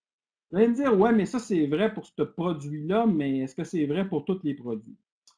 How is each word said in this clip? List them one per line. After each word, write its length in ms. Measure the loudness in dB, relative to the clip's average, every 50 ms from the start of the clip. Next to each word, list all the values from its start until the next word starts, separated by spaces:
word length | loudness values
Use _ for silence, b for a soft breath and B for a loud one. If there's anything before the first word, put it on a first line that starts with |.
| _ _ _ _ _ _ _ _ _ -4
Vous 80 | 2 2
allez 80 | 4 4
me 80 | 4
dire, « 220 | 2 2 2 4 6
Ouais, 120 | 6 6
mais 140 | 6 4 2
ça, 140 | 0 -2 -6
c'est 260 | -4 -2 0 0 0
vrai 260 | 2 0 0 0 0
pour 140 | -2 -4 -12
ce 160 | -10 _ -4
produit-là, 880 | -4 -4 -4 -4 -4 -2 -2 -4 -6 -8 -8 -8 -4 -2 0 2 2 2
mais 320 | 2 2 0 0 0 -2
est-ce 160 | -2 -4 -6
que 80 | -8 -8
c'est 220 | -4 -2 -2 0 0
vrai 200 | 0 -2 -2 -2
pour 160 | -2 -4 -2
tous 160 | -2 -4 -4 -2
les 100 | -6 -6
produits ? » 420 | -6 -6 -8 -8 -8 -8 -14 -20 _ _ _ _ _ _ _ _